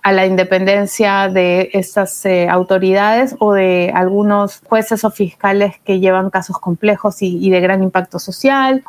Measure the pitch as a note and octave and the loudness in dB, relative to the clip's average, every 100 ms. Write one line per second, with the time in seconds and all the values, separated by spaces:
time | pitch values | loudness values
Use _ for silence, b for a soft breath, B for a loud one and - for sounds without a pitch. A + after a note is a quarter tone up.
0 | G3+ F#3+ F#3+ F#3 F#3 F#3 F#3+ G3+ G3+ - | 0 2 2 2 0 0 2 0 0 -2
1 | G#3 G3 G3 F#3 F3+ F3+ F#3 G3 F#3 G#3 | 0 0 0 0 2 0 0 -2 -2 -2
2 | F#3+ - G3 F3+ F3 F3+ F#3 F#3+ F#3+ G3 | -2 -4 -2 0 2 0 0 0 2 2
3 | G#3 A3+ C4 C4 G#3+ G3+ F#3 F3+ F3 F#3 | 2 2 0 0 0 2 2 0 0 0
4 | F#3 G3+ G#3 G3+ G3+ - - A3 A3 A3 | 0 0 2 0 -2 -6 -2 -2 0 -2
5 | A3 - F#3+ - G3 G3+ G3+ - - F#3+ | -2 -2 -6 -2 -2 0 0 -4 -4 0
6 | F#3 F#3 F#3+ F#3+ F#3 F#3 F3+ E3+ G#3 G3+ | 2 2 0 -4 -6 -8 -6 -2 0 0
7 | G#3 - F#3+ F3 F#3+ F3+ F#3 F#3+ F#3+ F#3 | -2 -4 -4 -2 0 2 2 0 0 -2
8 | F#3 F3+ - - C4+ C#4 C4 C4 | -4 -8 -12 -2 0 2 0 -2